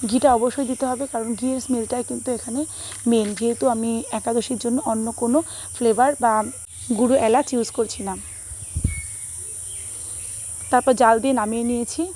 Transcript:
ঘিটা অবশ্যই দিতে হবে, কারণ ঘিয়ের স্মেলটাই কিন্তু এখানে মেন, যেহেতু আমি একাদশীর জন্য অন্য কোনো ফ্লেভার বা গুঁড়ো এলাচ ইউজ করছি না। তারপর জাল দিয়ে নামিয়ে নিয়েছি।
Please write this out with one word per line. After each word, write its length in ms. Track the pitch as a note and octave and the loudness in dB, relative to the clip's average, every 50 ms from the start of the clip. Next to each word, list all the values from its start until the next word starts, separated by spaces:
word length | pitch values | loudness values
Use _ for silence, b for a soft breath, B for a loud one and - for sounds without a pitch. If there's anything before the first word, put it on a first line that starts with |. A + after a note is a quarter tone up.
| - G#3 | -2 0
ঘিটা 180 | G#3+ B3+ - C#4 B3 A3+ | 0 4 6 6 6 6
অবশ্যই 280 | A3+ B3+ - - C#4 A3+ | 4 0 0 0 -2 -2
দিতে 140 | B3+ - C4+ B3+ | -2 -2 -2 -2
হবে, 140 | B3+ A#3 C#4 C4 | -2 -4 -4 -4
কারণ 160 | - A#3 A3+ A3+ A#3 G3+ | -4 -4 -2 -2 -2 -2
ঘিয়ের 220 | B3 C4 C4 C4 A#3+ | 0 0 0 -2 -2
স্মেলটাই 400 | - B3+ A#3 A3 G#3+ - B3 A#3 - | -2 -2 -2 0 -2 -4 -4 -4 -4
কিন্তু 180 | B3 A#3+ - C4 B3 | -6 -6 -4 -4 -4
এখানে 240 | A3 - B3 A3+ C4 D#4 D#4 B B B B B B B A#3 | -4 -4 -6 -4 -4 -4 -4 B B B B B B B 4
মেন, 180 | A#3 A3+ G#3+ G3+ G#3 F3 | 4 4 4 2 -2 0
যেহেতু 260 | A3 A#3 A#3 - - C4 A#3 | 0 0 0 2 2 2 2
আমি 160 | A3+ A3+ A3+ A#3 A3+ - B4 - A3 | 2 0 0 -2 -2 -4 -4 -6 -4
একাদশীর 400 | - A#3+ A#3 A#3+ G#3+ - B3+ G#3 - | -2 0 0 0 0 0 -4 -2 -2
জন্য 140 | A#3+ A#3 C4+ - - | 0 0 0 0 0
অন্য 140 | A3+ A3 A3 A#3 A3+ - | 0 0 -2 -4 -2 -2
কোনো 160 | A#3 A#3 A#3+ D#4 E4+ B B B B B - | 0 4 4 2 2 B B B B B -6
ফ্লেভার 340 | - B3 A#3 G#3+ G3+ B3 C#4 D4 - A#3 | 2 4 4 6 6 6 4 4 4 2
বা 100 | A#3 A3 G#3+ G#3+ A3+ - - - - - - - - A#3+ G3+ | 4 4 4 2 0 -6 -12 -16 -16 -14 -14 -4 -2 2 2
গুঁড়ো 180 | B3 A#3+ C4 - A3+ A3 | 4 6 6 6 6 6
এলাচ 180 | A3+ C4+ C#4+ - - | 6 4 4 2 0
ইউজ 140 | A#3+ A3+ - - | 0 0 0 0
করছি 240 | - A3+ G#3 - - G3+ G3 | -2 -2 -2 -2 -8 -6 -6
না। 60 | F#3 F#3+ - - - - - - - - - - - - - - - - - - - - - - - - - - - - - - - - - - - - - - - - - - - - - - - - - - | -6 -8 -10 -12 -14 -14 -14 -14 -12 -12 -12 -6 -6 -4 -2 -2 -4 -4 -8 -10 -12 -12 -12 -12 -12 -12 -10 -10 -10 -10 -12 -12 -12 -12 -12 -12 -12 -12 -12 -10 -10 -10 -10 -10 -8 -8 -8 -8 -10 -10 -2 2
তারপর 220 | C#4 B3 A#3+ C4+ B3+ G3+ | 2 4 4 4 4 6
জাল 140 | B3 A3+ A3+ A3 | 6 6 6 6
দিয়ে 120 | G#3 C4+ C4 A#3+ | 4 2 2 2
নামিয়ে 240 | G#3+ G#3+ A3+ A#3 A#3 A#3+ | 0 0 -2 -2 0 0
নিয়েছি। 320 | A#3+ A#3+ A#3+ - - - E4 F#4 F#4 | 0 -2 -2 -4 -4 -4 -6 -6 -6